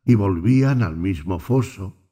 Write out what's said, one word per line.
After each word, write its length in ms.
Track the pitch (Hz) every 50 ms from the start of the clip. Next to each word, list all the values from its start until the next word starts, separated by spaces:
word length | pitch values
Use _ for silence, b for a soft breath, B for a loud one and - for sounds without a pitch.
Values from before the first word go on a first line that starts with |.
| _
y 100 | 123 120
volvían 640 | 107 98 98 92 85 87 117 131 131 135 135 139 123
al 160 | 113 82 80
mismo 420 | 82 87 98 92 73 76 92 92 85
foso 580 | - - 123 135 113 - - 98 95 95 - _ _ _